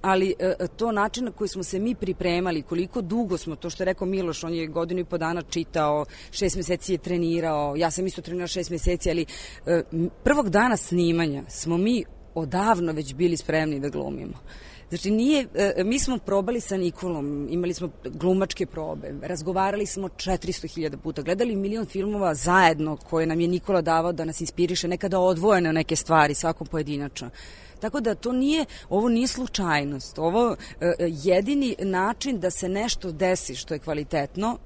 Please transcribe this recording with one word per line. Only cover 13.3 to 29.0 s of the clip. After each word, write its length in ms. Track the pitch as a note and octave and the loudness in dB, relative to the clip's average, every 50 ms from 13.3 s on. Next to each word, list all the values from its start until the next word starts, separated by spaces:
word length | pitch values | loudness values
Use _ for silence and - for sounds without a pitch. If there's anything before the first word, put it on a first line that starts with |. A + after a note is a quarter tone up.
| E3+ | 2
spremni 440 | C#3+ - - D#3 D#3+ D#3 D#3 D3+ C#3 | 0 -2 0 0 2 2 0 -2 -2
da 80 | C#3 D3 | -4 -4
glumimo. 460 | D3 D3 C#3 C#3 C#3 B2+ - - - C3 - - - - - - - - - - | -4 -4 -4 -4 -6 -6 -8 -10 -12 -14 -16 -18 -18 -18 -18 -18 -20 -20 -12 -8
Znači, 220 | E3+ F3 - F#3+ | -8 -4 0 0
nije, 360 | G#3+ A3 A#3+ C#4 D#4 C#4+ B3+ - - | 2 4 4 4 4 4 2 0 0
e, 300 | E3 G3+ G3+ - - F#3 | 2 2 2 2 2 0
mi 140 | G#3 B3 C#4 | 2 2 2
smo 200 | - C4+ B3+ G#3 | 2 2 2 -2
probali 420 | - - G3 G3 F#3+ G3 B3 A#3+ | -2 0 0 2 2 0 -2 -2
sa 160 | - - G3 | -2 -2 -2
Nikolom, 720 | F#3+ F3+ F3 E3 - F#3 F#3 E3+ D3+ C#3+ C#3+ D3 C#3+ C#3+ A#2 | 0 -2 -2 -4 -4 -6 -4 -4 -4 -4 -4 -4 -6 -4 -4
imali 240 | D3+ F3 F3 F3+ E3+ | -2 -2 -2 -2 -4
smo 140 | - F3+ D#3+ - - - | -4 -6 -8 -8 -10 -14
glumačke 600 | B2+ - D#3 D#3 F#3 F#3 F#3+ G3 F3+ - - F3+ | -12 -8 -2 2 4 4 4 2 0 -2 -6 -6
probe, 480 | - - D#3+ D#3 D#3+ D#3 D3 D3 C#3 C#3 C#3+ | -6 -4 -8 -6 -6 -8 -8 -8 -10 -10 -10
razgovarali 640 | - - F3+ D#3+ D#3 F3+ F3+ F#3+ F#3+ G3 G3+ G#3 G3+ | -6 -6 -6 -4 -4 -2 0 2 2 2 0 0 -2
smo 220 | - - F#3+ G3 F3+ | -2 -2 -4 -4 -8
četiristo 580 | - - - F#3 F#3+ F3 - F3+ F3+ - - | -8 -6 -2 -2 -2 -2 -2 -4 -6 -6 -8
hiljada 300 | D3+ - E3+ D#3 D#3 C#3 | -8 -6 -4 -4 -4 -6
puta, 260 | - - D#3+ D#3 D#3 | -6 -8 -6 -6 -4
gledali 340 | C3+ D#3 F3+ G3 A#3+ A#3+ A3 | -2 -2 0 0 0 0 0
milion 300 | G3 G3 G3 G#3 A3+ A3 | -2 -2 -2 -2 -4 -6
filmova 480 | - - G3 F#3+ G#3 G#3+ G#3 G3 F3 D3+ | -4 -4 -4 -2 -2 -2 0 0 2 2
zajedno 640 | C#3+ - F3 F3 F#3+ F#3 E3 D#3+ D3 D#3 D#3 D3+ | 2 4 6 6 8 8 8 6 4 0 -2 -4
koje 300 | - - - - D#3+ D#3+ | -6 -6 -2 0 2 2
nam 140 | E3 D#3+ E3+ | 2 2 2
je 80 | E3+ E3+ | 2 2
Nikola 320 | F3+ F3 - - G3 F3+ | 0 0 0 2 2 2
davao 320 | D#3+ E3 D#3+ E3 E3 F3 | 4 4 2 2 2 0
da 120 | E3+ D#3+ D#3+ | -2 -2 -4
nas 160 | D#3+ D#3+ - | -4 -2 -4
inspiriše, 480 | E3 - - - F3 E3 F3+ - - E3+ | -4 -4 0 0 0 2 2 -2 -2 -2
nekada 300 | F3+ F3+ - F#3+ F3+ F#3+ | -2 -2 -2 0 2 4
odvojeno 540 | F3+ F#3 F#3 D#3+ F3+ G#3+ G#3 F#3 F3 D#3+ | 4 4 4 4 4 4 4 6 4 4
neke 240 | D#3+ D#3+ D#3 - D#3+ | 2 2 2 2 2
stvari, 380 | D#3 - - D#3+ D#3+ D3 D3 D3 | 0 2 6 6 6 6 6 4
svakom 320 | - - E3 E3 - E3 | 2 0 0 -2 -2 -6
pojedinačno. 640 | - - D#3 D3+ C#3+ D3 C#3+ D3 C#3+ - - B2+ A#2+ - - - - - - - - - - | -4 -4 -4 -2 -2 -4 -4 -6 -6 -8 -10 -12 -12 -14 -16 -18 -18 -18 -20 -20 -20 -12 -8
Tako 200 | - A3 - D4 | -6 -4 -2 0
da 140 | A3 A3+ G3+ | 0 0 -2
to 180 | - - A#3+ | 0 -2 -2
nije, 320 | B3 B3+ C4 C#4+ D4+ D#4+ C#4+ - - - - - | 0 2 2 4 2 2 0 -2 -6 -18 -6 0
ovo 200 | - G3 | 0 2